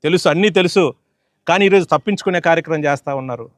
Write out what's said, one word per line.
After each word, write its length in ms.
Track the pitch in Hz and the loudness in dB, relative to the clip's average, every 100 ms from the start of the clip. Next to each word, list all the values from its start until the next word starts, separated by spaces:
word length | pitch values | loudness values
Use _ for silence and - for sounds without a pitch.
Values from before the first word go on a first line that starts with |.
తెలుసు, 200 | 151 175 165 | 0 0 2
అన్నీ 160 | 156 208 185 | 2 2 2
తెలుసు, 240 | 175 202 156 - _ _ _ _ - | 2 2 0 -4 _ _ _ _ -2
కానీ 140 | 180 196 | 2 4
ఈరోజు 160 | 196 170 | 2 2
తప్పించుకునే 460 | 151 - 196 196 175 170 | -2 0 -4 -2 -2 0
కార్యక్రమం 340 | 165 160 156 147 | 0 -2 -4 -2
చేస్తా 240 | 143 - 139 | -4 -6 -8
ఉన్నారు. 240 | 131 120 117 | -8 -12 -14